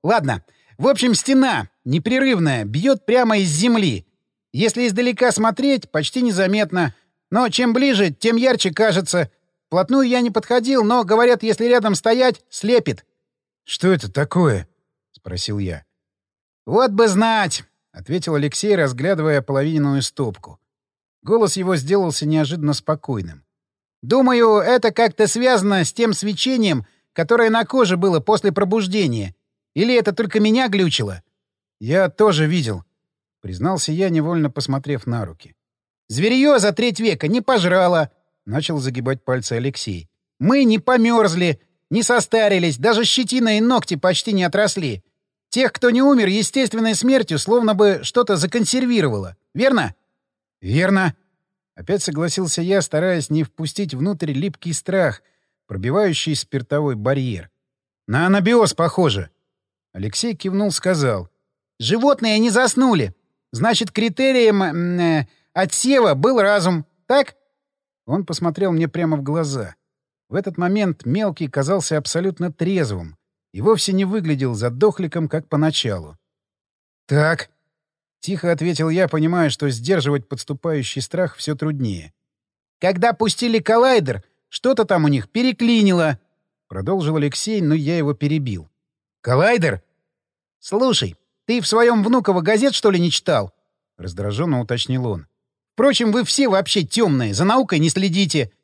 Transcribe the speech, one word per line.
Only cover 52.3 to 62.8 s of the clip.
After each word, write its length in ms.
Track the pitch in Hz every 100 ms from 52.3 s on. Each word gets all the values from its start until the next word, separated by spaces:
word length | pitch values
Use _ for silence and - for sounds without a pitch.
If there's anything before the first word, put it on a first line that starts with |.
| 190 175 -
я, 220 | 175 196
стараясь 480 | - 151 180 175 139
не 140 | 151
впустить 500 | 151 - 160 - 190
внутрь 380 | 127 175 185 160
липкий 420 | 135 185 - 170
страх — 480 | 156 - 190 160 - _ _ _ _ _
пробивающий 680 | 98 110 170 202 156 -
спиртовой 600 | 143 - 139 120 147 147
барьер. 560 | 117 110 139 127 92 82 _ _ _ _ _ -
«На 200 | 123 175
анабиоз 480 | 196 190 240 208
похоже». 560 | - 165 - 165 101 85 _ _ _ _ _ _
Алексей 420 | 95 104 - 233
кивнул, 360 | 185 196 196 208
сказал. 600 | - 185 175 135 101 87 _ _ _ _ _
«Животные 600 | 117 220 277 277 226 214
не 120 | 233
заснули! 640 | 208 254 -